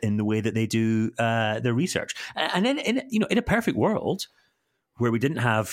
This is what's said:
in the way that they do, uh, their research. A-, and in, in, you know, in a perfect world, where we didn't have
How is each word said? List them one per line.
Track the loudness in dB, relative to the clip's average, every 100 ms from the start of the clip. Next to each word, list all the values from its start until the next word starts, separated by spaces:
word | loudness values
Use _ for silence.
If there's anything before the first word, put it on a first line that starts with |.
in | 0 0
the | 2
way | 2
that | 0
they | 0 0
do, | 0 2 2 0 0
uh, | 0 2 0 0
their | 0
research. | 0 0 -2 -6 -10 -8 -4
A-, | -2
and | 0 0
in, | 0
in, | -2 -2 -2
you | -2
know, | 0
in | 0
a |
perfect | 2 0 0 0
world, | 0 0 -2 -4 -8 _ _ _ _ _ _ -2
where | 0
we | 2
didn't | 0 0
have | 2 2 0